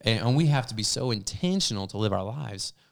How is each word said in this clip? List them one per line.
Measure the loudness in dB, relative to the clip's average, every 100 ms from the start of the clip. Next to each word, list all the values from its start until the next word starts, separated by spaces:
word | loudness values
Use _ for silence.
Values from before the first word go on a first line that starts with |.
And, | 0 2
and | 4 4
we | 4
have | 2 0
to | -4
be |
so | -4 -2 -2
intentional | -2 -4 -4 0 0 0 -2 -4
to | -2
live | 0
our | 0
lives | -2 -6 -8 -8 -10 -12 _